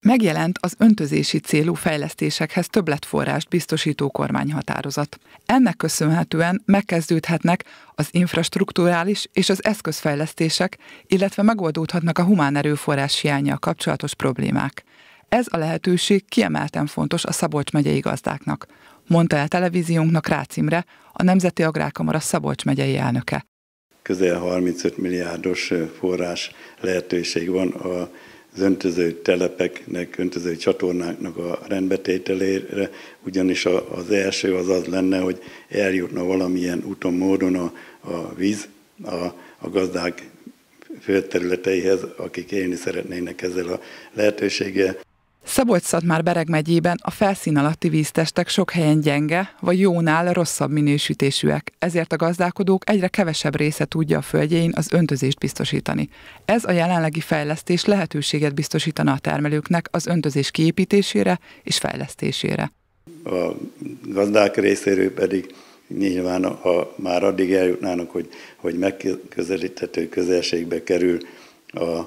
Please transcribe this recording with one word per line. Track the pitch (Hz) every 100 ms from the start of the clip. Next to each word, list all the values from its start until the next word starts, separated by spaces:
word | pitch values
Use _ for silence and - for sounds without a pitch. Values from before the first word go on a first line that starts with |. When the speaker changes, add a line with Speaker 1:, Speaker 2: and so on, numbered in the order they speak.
| 214
Speaker 1:
Megjelent | 254 208 156 165 180
az | 180 -
öntözési | 226 214 147 151 147 151
célú | - 151 156
fejlesztésekhez | 165 175 151 147 - 156 - 160 - 175
többletforrást | - 165 147 - 151 139 143 -
biztosító | 175 - 160 160 143 143
kormányhatározat. | - 143 135 139 156 - - 139 139 147 - _ - -
Ennek | 254 233 -
köszönhetően | 160 - 156 160 165 160 170 185
megkezdődhetnek | - 196 196 170 160 165 - 170 170 180 - - -
az | - 151
infrastrukturális | 175 180 - 165 185 190 - 175 175 175 202 -
és | - 185
az | 196
eszközfejlesztések, | - 208 - 156 156 143 156 - 160 - 185 - - - _
illetve | 190 196 -
megoldódhatnak | 208 226 170 156 160 180 165 160
a |
humán | 180 202 143 143
erőforrás | 147 147 - 143 139 -
hiánnyal | 151 139 143 139
kapcsolatos | - 165 - 143 147
problémák. | - 135 127 139 - 139 - _ _ - - _
"Ez | 233 240
a | 170
lehetőség | 160 165 - 180 - 202 -
kiemelten | - 95 151 151 160 147
fontos | - 151 170
a | -
Szabolcs | 170 165 151 143
megyei | 151 143 139
gazdáknak", | - - - - - - - - - - _
mondta | 170 170 151
el | 147
televíziónknak | 180 180 180 165 165 160 165 -
Rácz | 151 143 -
Imre, | 151 165 - - -
a | -
Nemzeti | 180 185 180 -
Agrárkamara | 160 156 147 - 156 156
Szabolcs | - 170 147 139
megyei | - 139 135 135
elnöke. | 135 123 - 147 - _ _ _ _ _
Speaker 2:
Közel | - 92 92 87
harmincöt | 90 90 90 85 87 82
milliárdos, | 92 90 85 85 90 87 -
ö, | 90 80 -
forrás | 90 90 87 87 - - - -
lehetőség | 92 90 - 90 85 - 85
van | 92 90
a, | - 92 90 90 - - - _
az | -
öntöző | 98 92 95 85 85
telepeknek, | 82 - 90 90 - 90 - - 87 87 -
öntöző | 90 87 87 82
csatornáknak | - 92 92 90 87 87 92 85
a | 87 85 -
rendbetételére, | 98 92 92 - 92 - 95 95 95 95 101 98 - - -
ugyanis | - 95 92 87 87
a, | 90 - 90
az | 90
első | 101 95 - 98
az | 92 90
az | 92
lenne, | 85 92 92 95
hogy | 92 92 - - -
eljutna | 101 98 95 87 90
valamilyen | 90 95 90 90 90 87
úton, | - 95 92
módon | 87 92 95 92
a, | 92 87 - - -
a | - 85 87
víz | - 95 104 - - _ _
a, | - 87 87 - - -
a | 82
gazdák | 95 92 90 87 - - - - - _ _ - -
földterületeihez, | - 98 92 90 87 90 95 95 92 95 - -
akik | 92 - 85
élni | 101 90
szeretnének | 87 - 87 92 90 87 87
ezzel | 92 90 87
a | 87 - - -
lehetőséggel. | 107 104 104 101 - 98 95 95 95 - _ _ _
Speaker 1:
Szabolcs-Szatmár-Bereg | - - 247 185 - 170 170 160 165 175 160
megyében | 156 156 170 165 175
a | -
felszín | - 202 196 - 147
alatti | 147 160 175
víztestek | 156 151 - 160 - 175
sok | - 180
helyen | 180 156 156
gyenge | 151 143 151 170 196 -
vagy | 180 180
jónál | 196 175 165 160 175
rosszabb | 175 165 - 143
minősítésűek, | 151 147 147 - 147 139 - 147 147 - _
ezért | 175 170 165
a | 160
gazdálkodók | 165 170 180 - 190 190 -
egyre | 208 185
kevesebb | - 175 156 151 147
része | 147 151
tudja | 151 160 151 156
a |
földjein | 143 156 151 165 170
az | - 160
öntözést | 170 165 139 131 -
biztosítani. | 143 - 151 143 - - 151 - - -
Ez | - 226
a | 226
jelenlegi | 180 165 180 160 160
fejlesztés | - 156 147 160 - 175
lehetőséget | - 202 160 151 143 151 147
biztosítana | 143 151 156 160 - 151
a | 135
termelőknek | - 151 147 151 - 170 -
az | 175 -
öntözés | 175 147 143 139
kiépítésére | - 160 165 185 202 196 208 190 180 - -
és | - 175
fejlesztésére. | - - 139 - - - - - - _ _ _ - 165
Speaker 2:
A | - 92 85 85 82 - - -
gazdák | - 98 101 104 101 -
részéről | 101 98 - 95 95
pedig | - 92 95 90 - - - _ -
nyilván, | 98 90 90 90 92
ha | - 95 87 - -
már | 95 90
addig | 98 92 92
eljutnának, | 95 92 90 98 87 85
hogy, | 90 82 - - -
hogy | 85 85
megközelíthető | 95 - 98 90 - - 87 95 90 - 87 - 82
közelségbe | - 87 90 82 85 85 82
kerül | - 90 90 87 - - - _ _
a | 82 85 82